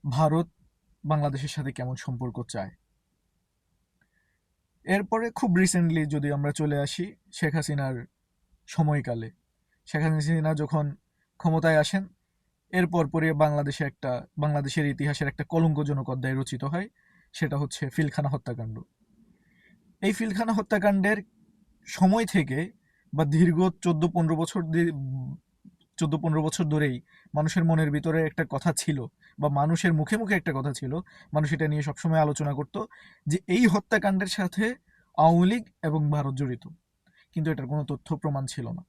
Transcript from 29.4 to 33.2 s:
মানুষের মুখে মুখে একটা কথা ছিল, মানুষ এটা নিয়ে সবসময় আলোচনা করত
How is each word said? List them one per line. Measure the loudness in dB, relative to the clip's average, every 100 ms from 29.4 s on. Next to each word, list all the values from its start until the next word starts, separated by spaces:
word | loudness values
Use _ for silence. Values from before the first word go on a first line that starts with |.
| -2
মানুষের | 0 2 2 2
মুখে | 0 0 -2
মুখে | 0 0
একটা | 0 -4
কথা | -4
ছিল, | -6 -6 -8 -8 -20 -4
মানুষ | -2 0
এটা | 0 0
নিয়ে | 0
সবসময় | -4 -4 0 2
আলোচনা | 2 0 -2
করত | -4 -6 -6 -8 -12 -20 _